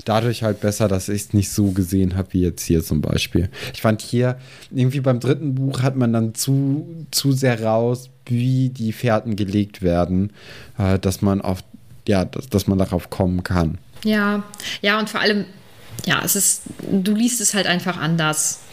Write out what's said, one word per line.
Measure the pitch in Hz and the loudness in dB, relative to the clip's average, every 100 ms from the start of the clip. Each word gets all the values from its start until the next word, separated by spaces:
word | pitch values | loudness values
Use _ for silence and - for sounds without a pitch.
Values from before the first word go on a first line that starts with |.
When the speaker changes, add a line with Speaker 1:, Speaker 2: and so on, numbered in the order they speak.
Speaker 1:
dadurch | - 110 120 110 | -2 0 0 0
halt | 110 101 | -2 0
besser, | 104 101 107 | 0 2 2
dass | 95 95 | 2 0
ich's | 101 - | -4 0
nicht | 104 95 | 2 2
so | - 101 | 2 2
gesehen | 95 90 98 92 92 | 2 2 2 2 0
hab | 95 | 0
wie | 92 | 0
jetzt | 87 87 | 0 0
hier | - 82 | 2 2
zum | 80 78 | 2 0
Beispiel. | 73 - - 87 87 - - | 0 0 0 0 0 -4 -12
Ich | - | -2
fand | 113 107 | 0 0
hier, | - 120 123 131 - - - | -2 0 0 -2 -10 -20 -8
irgendwie | 135 127 143 | 0 0 0
beim | 131 120 | 0 0
dritten | 120 135 147 | 0 0 -2
Buch | 131 135 135 | -2 -2 0
hat | 131 135 | 0 2
man | 120 | 2
dann | 117 113 | 2 0
zu, | - - 139 139 143 170 165 151 | -2 0 2 2 0 -4 -12 -6
zu | - 139 | -2 0
sehr | 131 135 113 | 2 2 2
raus, | 110 113 117 123 - - - | 2 2 2 -2 -6 -20 -4
wie | 120 127 131 127 | 0 2 2 0
die | 127 113 | -2 -4
Fährten | - 127 107 113 104 | -2 2 2 0 -2
gelegt | 98 104 101 - | 0 0 0 -2
werden, | 92 87 87 92 101 - - - - - | 0 2 2 0 0 -6 -20 -20 -12 -2
äh, | 95 95 | 0 2
dass | 98 92 | 0 0
man | 101 98 | 2 2
auf, | 101 92 - - - - - | 0 -4 -8 -20 -20 -8 0
ja, | 98 | 0
dass, | 87 - - | 0 -4 -2
dass | 101 - | 0 2
man | 95 | 2
darauf | 92 92 - | 0 -2 -4
kommen | - 92 90 | 0 0 0
kann. | - 87 82 76 - - | 0 0 0 -2 -10 -6
Speaker 2:
Ja, | 214 214 202 208 202 - - - | -2 0 0 -2 -6 -12 -10 -4
ja, | 202 214 | 0 0
und | 214 | 0
vor | 214 | 0
allem, | 202 208 180 - - - - - - | 0 0 -2 -10 -20 -20 -14 -10 -2
ja, | - | -2
es | - 202 | 0 0
ist, | - - - - - | 0 0 -6 -12 -2
du | 196 190 | 0 0
liest | 214 240 240 | 2 0 0
es | 202 | -2
halt | 208 180 | 0 0
einfach | 180 185 175 | 0 -2 -4
anders. | 156 165 156 156 - - - | 0 0 0 0 -2 -6 -12